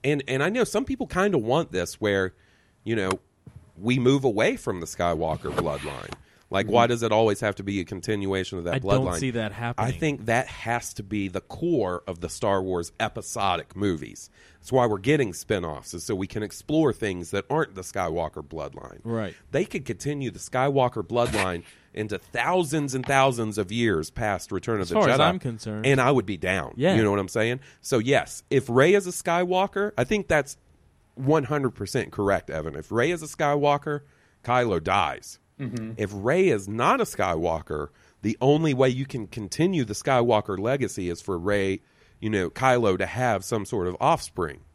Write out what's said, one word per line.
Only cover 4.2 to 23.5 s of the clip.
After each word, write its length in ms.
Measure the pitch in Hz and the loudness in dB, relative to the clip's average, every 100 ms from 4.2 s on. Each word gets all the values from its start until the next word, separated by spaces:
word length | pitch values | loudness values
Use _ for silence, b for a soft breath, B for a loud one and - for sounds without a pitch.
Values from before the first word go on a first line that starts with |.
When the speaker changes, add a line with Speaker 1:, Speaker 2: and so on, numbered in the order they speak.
Speaker 1:
away 320 | 131 101 143 262 | 2 2 2 0
from 240 | - 92 | -4 -6
the 60 | 82 | -8
Skywalker 640 | - 87 80 80 76 73 | -2 0 0 -2 -2 -4
bloodline. 600 | 71 82 71 73 67 50 - b b b | -2 -2 -4 -8 -10 -12 -16 b b b
Like, 160 | 95 101 | -2 2
Speaker 2:
Mm-hmm. 80 | |
Speaker 1:
why 120 | 117 120 | 4 4
does 160 | 120 | 2
it 80 | 113 | 2
always 300 | 107 113 101 | 4 4 2
have 160 | 107 98 | -2 -2
to 80 | |
be 160 | 98 101 | -4 -4
a 40 | |
continuation 760 | 85 95 85 104 98 95 92 92 | -4 -8 -4 -2 0 -2 -2 -6
of 60 | |
that 100 | 85 | -4
Speaker 3:
I 40 | 135 | -2
Speaker 1:
bloodline? 260 | 98 104 92 | 2 2 2
Speaker 3:
don't 80 | 87 | -2
see 120 | 135 | -2
that 180 | 117 107 | -2 -6
happening. 380 | 101 117 117 113 | -6 -6 -2 -2
Speaker 1:
I 100 | - | 0
think 280 | 160 143 104 | -2 -2 0
that 200 | 113 127 | 0 0
has 480 | - 113 120 - | -8 -4 -4 -4
to 80 | - | -12
be 240 | 98 104 98 | -6 -4 -2
the 140 | 92 | -6
core 640 | - - 170 156 95 90 - | -8 -4 0 2 0 -4 -6
of 140 | 85 | -8
the 80 | 85 | -8
Star 340 | - 110 98 | -2 0 0
Wars 300 | 92 90 85 _ | 0 -2 -4 _
episodic 760 | 107 113 - 117 98 87 - | -4 -4 -10 -2 0 0 -4
movies. 560 | 95 101 82 60 - - b b b | -2 0 0 -6 -16 -20 b b b
That's 100 | - | 0
why 160 | 131 120 | 2 2
we're 120 | 101 | 0
getting 340 | 110 151 117 | 2 2 2
spin-offs, 640 | 85 - 104 85 71 - | -4 -4 -2 -2 -8 -10
is 100 | 90 | -12
so 100 | - | -6
we 140 | 98 101 | -4 -4
can 140 | 110 | -6
explore 480 | 104 - - 151 151 | -8 -10 -2 2 2
things 400 | 107 107 92 85 | 2 -4 -4 -4
that 120 | 98 - | -6 -2
aren't 240 | 151 123 | -2 -2
the 60 | 98 | -6
Skywalker 680 | 90 98 87 82 82 - 71 | -10 -4 -2 -2 -4 -8 -12
bloodline. 540 | 80 69 69 - - | -10 -10 -12 -18 -14
Speaker 3:
Right. 320 | 113 113 101 - - | -6 -6 -6 -10 -6
Speaker 1:
They 140 | 135 | -4
could 200 | 196 185 | -2 -6
continue 460 | 131 101 143 147 127 | -8 -6 -6 -4 -6
the 80 | 92 | -8
Skywalker 640 | - 127 139 139 123 113 | -4 0 2 2 2 0
bloodline 640 | 90 120 117 110 92 87 B B B | -2 0 2 0 -2 -4 B B B
into 260 | - 107 98 | -8 -6 -6
thousands 760 | - 120 135 185 160 156 143 | -6 -4 0 0 2 -2 -2
and 100 | 127 | -4
thousands 540 | 127 139 135 117 110 | 2 4 4 2 -2